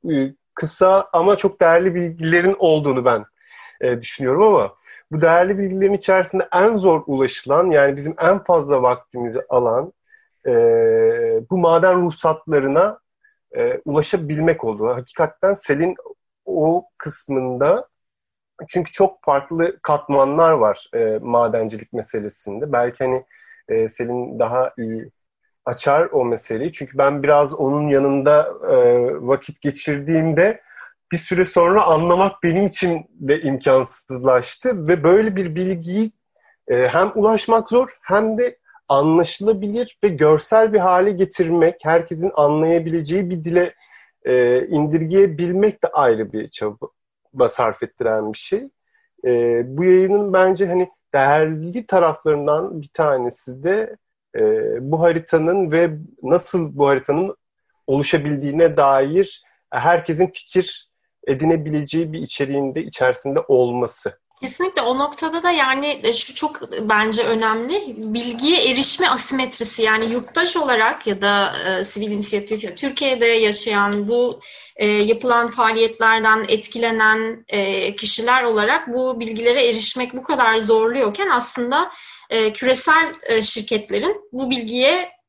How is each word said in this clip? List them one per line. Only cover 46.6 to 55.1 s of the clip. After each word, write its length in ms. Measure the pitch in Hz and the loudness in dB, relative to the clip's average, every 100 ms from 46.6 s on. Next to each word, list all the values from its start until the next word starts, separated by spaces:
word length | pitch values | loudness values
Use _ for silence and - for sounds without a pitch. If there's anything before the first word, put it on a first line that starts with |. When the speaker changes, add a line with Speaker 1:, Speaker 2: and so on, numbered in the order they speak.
| 107 104 - _ _ _ _ 135 127 | -8 -8 -18 _ _ _ _ 0 0
Speaker 1:
sarf 340 | - 117 101 | 2 -4 -4
ettiren 500 | 113 _ 113 110 107 | -12 _ -2 -2 -4
bir 40 | 110 | -10
şey. 260 | - 202 269 _ _ _ _ _ 127 | -6 -6 -8 _ _ _ _ _ 0
E, 360 | 120 120 117 123 135 | 2 2 0 -2 0
bu 60 | |
yayının 500 | 185 185 190 202 202 | 4 4 4 0 2
bence 340 | 185 185 185 190 | 2 2 2 0
hani 220 | 180 180 _ _ | 0 -2 _ _
değerli 760 | 143 135 151 156 156 165 202 226 | 0 4 4 2 -2 -8 -10 -2
taraflarından 920 | 190 165 151 156 147 143 151 190 160 | 2 2 0 -2 0 0 -2 -2 -10
bir 80 | 143 | -10
tanesi 720 | - 151 131 123 - - 131 | -2 0 0 -2 -8 -18 -8
de, 320 | 156 202 - - _ _ _ - | -4 -2 -4 -12 _ _ _ 0
e, 60 | 107 110 110 117 135 | 0 0 -2 -4 -4
bu 100 | 160 | 2
haritanın 680 | 170 | 2